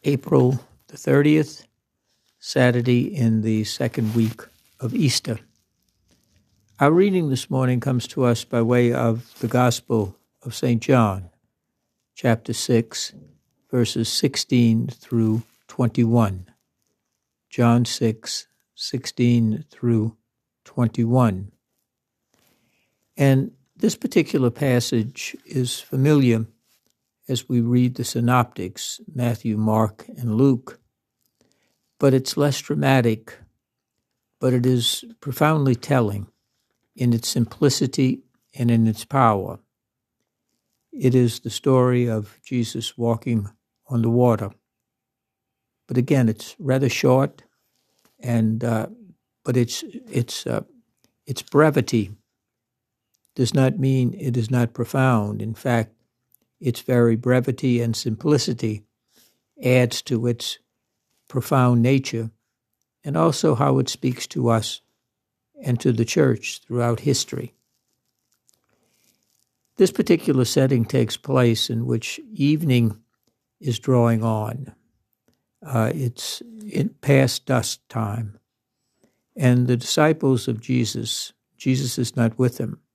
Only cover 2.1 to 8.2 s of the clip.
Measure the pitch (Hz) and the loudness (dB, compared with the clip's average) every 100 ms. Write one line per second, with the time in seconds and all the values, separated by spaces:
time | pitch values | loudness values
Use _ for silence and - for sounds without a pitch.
2.1 | _ _ _ - 135 123 120 120 123 139 | _ _ _ -6 2 2 2 2 0 0
3.1 | 185 113 110 110 110 107 - 117 - 110 | 0 0 2 0 -2 -4 -4 -4 -2 -2
4.1 | 117 110 - - _ _ _ 110 - 147 | 0 0 -4 -20 _ _ _ -6 0 0
5.1 | - - 107 _ _ _ _ _ _ _ | 0 -6 -10 _ _ _ _ _ _ _
6.1 | _ _ _ _ _ _ _ 139 165 202 | _ _ _ _ _ _ _ 4 4 4
7.1 | 185 156 127 - 131 127 127 139 127 - | 2 0 -4 -2 -2 0 0 0 -4 -4
8.1 | - | 0